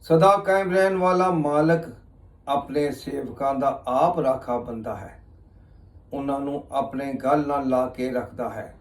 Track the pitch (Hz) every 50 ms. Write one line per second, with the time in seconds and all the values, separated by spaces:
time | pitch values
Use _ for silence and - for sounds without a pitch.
0 | - - 165 160 175 196 202 196 196 190 190 196 196 185 180 190 190 190 190 185
1 | 180 185 180 180 185 185 180 160 147 147 147 151 151 160 170 165 165 - - -
2 | - - - - - - - - _ - 139 - - - 131 147 147 143 - -
3 | - - 139 139 131 120 113 - 139 139 139 131 139 135 131 - - 127 123 135
4 | 156 175 175 170 135 131 131 131 - - 120 120 117 123 117 113 107 110 107 98
5 | 95 90 - - - - - - - - - - - - - - - - - -
6 | - - - 139 139 139 139 139 139 143 143 147 - - 139 135 135 - 127 131
7 | 139 139 131 117 131 131 147 151 147 143 143 143 135 131 127 127 131 127 - -
8 | 127 131 127 123 120 - - - 120 113 - 110 95 - - -